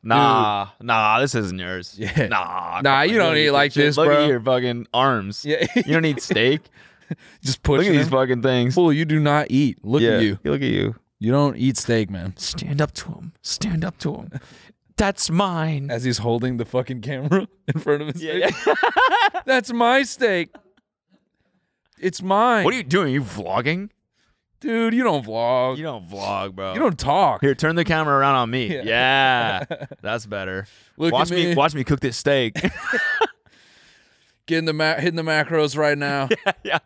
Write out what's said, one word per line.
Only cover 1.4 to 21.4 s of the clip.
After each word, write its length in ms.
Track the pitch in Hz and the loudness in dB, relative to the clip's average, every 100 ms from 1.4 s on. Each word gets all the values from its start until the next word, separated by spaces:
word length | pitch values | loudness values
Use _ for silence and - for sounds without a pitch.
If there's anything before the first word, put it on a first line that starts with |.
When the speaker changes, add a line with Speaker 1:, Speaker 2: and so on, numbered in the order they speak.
| 101 92 | -4 -6
Speaker 1:
yours. 360 | 90 92 90 - | -8 -8 -10 -10
Speaker 2:
Yeah. 300 | 104 160 110 | -4 -2 0
Speaker 1:
Nah, 540 | 104 87 90 87 87 | -2 -2 -6 -6 -2
Speaker 2:
Nah, 180 | 139 135 | 2 2
Speaker 1:
come 60 | 156 | 2
Speaker 2:
you 80 | 220 | 2
Speaker 1:
on, 40 | 170 | 2
Speaker 2:
don't 80 | 156 | 2
Speaker 1:
you 40 | |
Speaker 2:
eat 20 | 151 | 2
Speaker 1:
don't 60 | |
Speaker 2:
like 180 | 139 143 | 2 2
Speaker 1:
eat 40 | 139 | 2
that 40 | |
shit. 60 | 147 | 2
Speaker 2:
this, 100 | 147 | 4
Speaker 1:
Look 100 | 151 | 4
Speaker 2:
bro. 160 | 147 | 6
Speaker 1:
at 40 | 147 | 4
your 100 | 127 | 2
fucking 460 | 113 127 123 120 117 | 2 2 0 -4 -2
arms. 520 | 117 135 120 98 104 147 | 2 2 2 -4 -8 -4
Speaker 2:
Yeah. 200 | 151 170 | -2 0
<laughs> 40 | - | 0
Speaker 1:
You 180 | - | 2
don't 120 | 160 160 | 2 2
eat 160 | 139 | -2
steak. 400 | - 107 120 147 _ _ - _ _ 165 - - | -2 2 2 0 _ _ -20 _ _ -14 -14 -10
Speaker 2:
Just 160 | 127 131 | -6 -4
Speaker 1:
Look 0 | |
at 40 | - 143 196 | 0 2 4
Speaker 2:
pushing 80 | |
Speaker 1:
these 140 | 156 - | 4 4
Speaker 2:
him. 40 | |
Speaker 1:
fucking 300 | 131 131 123 | 2 2 2
things. 340 | 131 127 120 135 | 2 2 2 4
Speaker 2:
Fool, 160 | 170 | 4
you 120 | 147 160 | 4 2
do 140 | 156 | 2
not 280 | 147 147 143 | 4 2 2
eat. 340 | 131 143 - | 2 2 -2
Look 180 | 101 135 | -2 2
Speaker 1:
Yeah, 100 | 113 | 4
Speaker 2:
at 80 | 110 | 4
you. 160 | 107 98 | 2 0
Speaker 1:
look 180 | 147 147 | -4 -2
at 80 | 135 | 0
you. 260 | 98 98 113 _ _ | -2 -2 -6 _ _
Speaker 2:
You 120 | 107 | 0
don't 240 | 135 143 - | 2 2 0
eat 200 | 127 - | -2 -2
steak, 320 | - 117 98 | -2 -2 -2
man. 260 | 98 90 92 | -6 -10 -8
Speaker 1:
Stand 440 | - - - 143 | -10 -8 -6 -2
up 100 | 151 | -2
to 180 | - - | -4 -14
him. 220 | - 175 _ | -14 -16 _
Stand 420 | - - 220 165 180 | -10 -6 -2 -2 -4
up 120 | - | -6
to 160 | 151 - | -8 -8
him. 160 | - - - - - _ _ - | -12 -14 -16 -20 -20 _ _ -2
That's 320 | 202 196 - | -2 0 -2
mine. 600 | 165 196 170 160 147 139 | 0 0 -2 -4 -4 -4
Speaker 2:
As 120 | 117 | -4
he's 140 | 127 113 | -2 -2
holding 400 | 113 117 127 123 | 0 0 -2 -4
the 80 | 113 | -4
fucking 360 | 127 123 127 | -4 -4 -8
camera 460 | 113 135 147 190 196 _ | -8 -6 0 0 0 _
<laughs> 100 | - | -6
in 120 | 147 | -4
front 220 | 156 147 | 0 -2
of 60 | 151 | -2
his 140 | 147 | -8
Speaker 1:
Yeah, 260 | 160 160 180 | -6 -2 -2
Speaker 2:
face. 140 | - - | 0 0
Speaker 1:
yeah. 760 | - - - 508 415 415 381 | 2 2 2 2 4 0 -2
<laughs> 40 | - | 0
Speaker 2:
That's 260 | 262 220 | 0 0
my 320 | 233 233 262 | 0 4 4
steak. 460 | 269 - 240 180 170 - _ _ _ _ _ _ _ _ | 0 -2 0 0 -4 -12 _ _ _ _ _ _ _ _